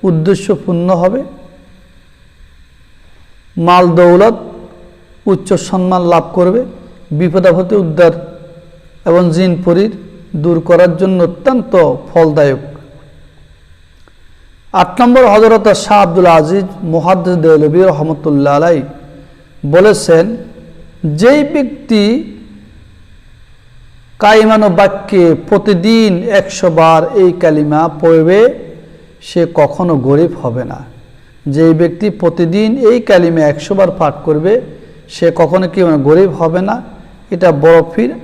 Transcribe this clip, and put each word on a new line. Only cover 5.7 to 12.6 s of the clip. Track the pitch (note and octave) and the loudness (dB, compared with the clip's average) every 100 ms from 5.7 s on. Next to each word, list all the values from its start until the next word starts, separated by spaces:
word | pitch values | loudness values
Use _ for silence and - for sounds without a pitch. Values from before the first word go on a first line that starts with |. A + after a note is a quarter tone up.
| F#3+ F#3 F#3 | -4 -2 -2
লাভ | F3 E3+ E3 | 0 0 -2
করবে, | F#3 F3+ A3 C4+ - - - - | -2 0 0 -4 -12 -20 -20 -10
বিপদ | D3 F3 F3 F#3 | -4 -2 0 0
আপদে | E3+ F#3 G#3 | 0 0 -2
উদ্ধার | E3+ D#3 E3+ - - - - - - - - - | -2 0 0 0 -8 -20 -20 -20 -20 -20 -20 -10
এবং | - E3+ F3+ | -2 0 2
জিন | D#3+ F#3 F3 | 0 0 -2
পরির | F3 E3+ G#3+ - - - - D#3+ | 0 0 -2 -4 -16 -20 -12 -6
দূর | D#3+ E3 | -2 -2
করার | E3 E3+ F3+ D#3+ | 2 2 2 2
জন্য | F#3+ F#3 | -2 0
অত্যন্ত | E3+ - - B3+ - F#3 E3+ - - | -2 -2 -2 -2 0 0 0 -2 -4
ফলদায়ক। | F3 D#3+ D3+ C#3+ C3+ | 0 2 2 0 -2